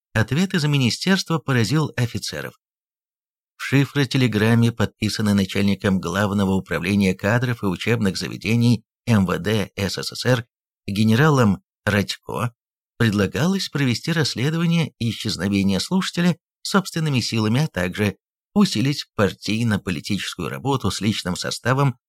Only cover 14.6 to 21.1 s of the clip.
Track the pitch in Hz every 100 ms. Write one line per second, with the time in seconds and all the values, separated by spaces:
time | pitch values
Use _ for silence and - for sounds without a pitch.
14.6 | 170 170 156 - 117 98 110 - 98 101
15.6 | 98 92 - 185 180 - 180 - _ _
16.6 | - 196 185 170 156 131 - 117 107 123
17.6 | 160 - 90 95 104 - _ _ _ 202
18.6 | 196 113 139 143 - - 98 - - 110
19.6 | 117 98 - 80 - 98 - - 78 67
20.6 | 120 135 101 - 104